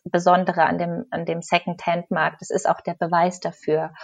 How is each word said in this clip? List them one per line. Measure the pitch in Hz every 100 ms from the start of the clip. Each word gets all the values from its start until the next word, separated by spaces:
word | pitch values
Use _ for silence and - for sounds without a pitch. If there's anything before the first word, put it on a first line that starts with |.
Besondere | - 175 180 180 185 170
an | 151 170
dem, | 170 170 -
an | 170 165
dem | 170
Second-Hand-Markt. | - 175 - 170 175 175 175 185 156 -
Das | -
ist | 185 -
auch | -
der | -
Beweis | 170 170 170 180 180
dafür. | 170 - - 156 160 -